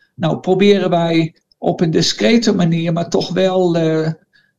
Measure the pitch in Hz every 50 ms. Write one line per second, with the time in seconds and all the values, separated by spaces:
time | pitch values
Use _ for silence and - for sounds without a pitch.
0 | _ _ _ - 165 156 135 123 - 180 190 190 202 202 202 190 180 180 175 170
1 | 170 165 165 165 165 160 - _ _ _ _ _ - 170 170 - 180 165 156 -
2 | - - - - 202 220 233 233 233 208 196 180 175 165 170 165 165 170 165 170
3 | 170 - - 180 - - 170 180 190 190 185 185 185 175 170 170 160 160 160 160
4 | 156 160 160 - _ _ _ _ _ _ _